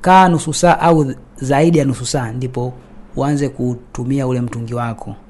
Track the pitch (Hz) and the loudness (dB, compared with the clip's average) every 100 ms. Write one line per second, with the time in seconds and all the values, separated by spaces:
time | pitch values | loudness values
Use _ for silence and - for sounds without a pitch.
0 | 180 190 180 165 - 143 175 160 165 160 | 6 6 6 2 -2 0 2 4 4 4
1 | 135 - - - 131 139 165 165 135 120 | 2 -4 -14 -10 -2 2 4 4 0 -2
2 | 123 143 117 120 127 127 123 - - - | -4 -4 -4 -6 -6 -6 -8 -10 -20 -20
3 | - 135 139 147 139 - 123 120 - - | -12 -4 -2 0 -2 -4 -4 -6 -10 -10
4 | 123 139 131 127 120 117 117 120 117 113 | -4 -2 -2 -2 -4 -8 -8 -6 -6 -8
5 | - 104 | -12 -16